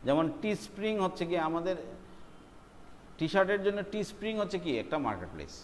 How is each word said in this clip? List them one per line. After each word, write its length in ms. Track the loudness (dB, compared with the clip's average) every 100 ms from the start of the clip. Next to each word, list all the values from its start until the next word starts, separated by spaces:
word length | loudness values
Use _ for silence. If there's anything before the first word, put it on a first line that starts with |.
যেমন 200 | 4 4 4 0
টি 100 | 0 0
স্প্রিং 360 | -4 -4 0 2
হচ্ছে 280 | 2 0 0
কি 100 | 2
আমাদের, 380 | 2 0 0 -2 -6 -12 -16 -16 -16 -18 -20 -20 -20 -20 -18 -18 -18 -2
টি-শার্টের 420 | 4 6 6 6
জন্য 160 | 4 2 -2
টি 120 | -2
স্প্রিং 280 | -4 -2 -2 0
হচ্ছে 200 | 0 0
কি 120 | 0 0
একটা 180 | 2 0
মার্কেটপ্লেস। 560 | 0 0 -6 -8 -10 -12